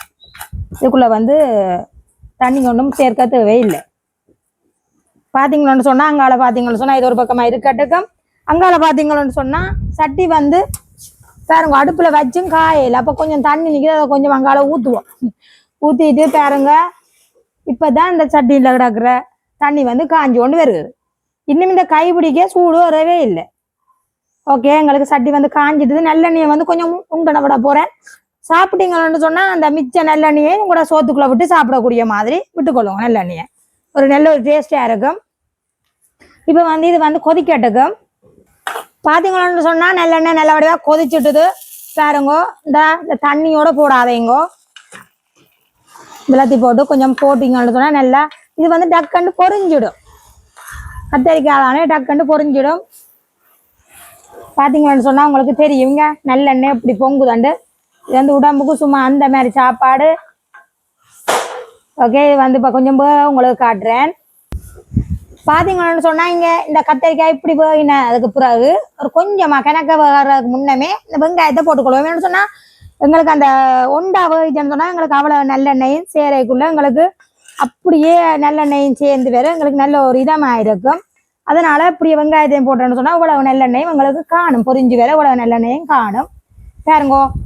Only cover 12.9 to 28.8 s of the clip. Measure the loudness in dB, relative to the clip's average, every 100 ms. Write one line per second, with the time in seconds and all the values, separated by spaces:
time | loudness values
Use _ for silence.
12.9 | 0 -2 -4 -4 -2 0 0 -2 -2 0
13.9 | 0 0 0 0 0 2 2 0 -2 -2
14.9 | -4 -6 _ -10 -10 _ _ _ _ -2
15.9 | 0 2 2 2 2 0 0 2 2 0
16.9 | -6 _ _ _ _ _ _ -10 -4 0
17.9 | 0 0 0 0 0 2 2 2 2 0
18.9 | 0 -2 -2 -4 _ _ -6 -2 0 -2
19.9 | -2 0 0 0 0 2 2 0 0 -6
20.9 | -16 _ _ _ _ -4 0 2 0 2
21.9 | 2 2 0 0 0 0 2 2 2 2
22.9 | 2 0 0 0 -4 -8 _ _ _ _
23.9 | _ _ _ _ _ -2 0 2 2 2
24.9 | 0 0 0 0 0 0 0 0 0 0
25.9 | 0 0 2 2 2 0 0 0 -2 -4
26.9 | -6 -8 -4 -2 0 0 0 0 0 0
27.9 | -6 _ -20 _ _ -2 0 0 0